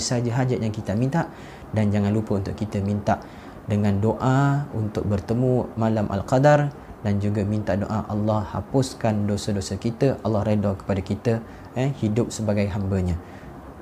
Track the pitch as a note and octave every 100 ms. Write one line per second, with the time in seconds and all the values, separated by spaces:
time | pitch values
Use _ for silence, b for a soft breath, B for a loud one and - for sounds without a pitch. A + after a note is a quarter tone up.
0 | - A#2+ A#2+ B2 B2+ B2 A2 G#2 G#2 G#2
1 | C3 E3 - B B B B G#2+ G#2 G#2
2 | G2+ G#2+ G#2 G2+ F#2+ F#2+ G#2 G#2 G2 G#2
3 | - - B B B B - G#2 G#2 G2
4 | A2+ - B2 C3 C#3 C#3+ C#3+ A2 G#2+ -
5 | G2 G2 - A#2 B2+ B2+ - - A2+ A2
6 | G#2 G2 - C3 D3 D3 C#3+ - - -
7 | A2 G2+ G#2 G#2 G2 G#2+ G2+ F#2+ G2+ G#2+
8 | - G#2+ G#2+ G#2+ F2+ G2+ - C3+ B2+ -
9 | A2+ G#2 G#2 G2+ - G2 F#2 G2 A#2 A2+
10 | C#3 - G#2+ G#2+ G#2+ G#2 G2+ G2 - G2
11 | F#2 G#2 B2 A2+ B B B A#2+ C3+ C#3
12 | G#2+ G#2+ - - G#2+ G#2 G2+ G2+ G2 G2
13 | F2+ E2+ B B B B B -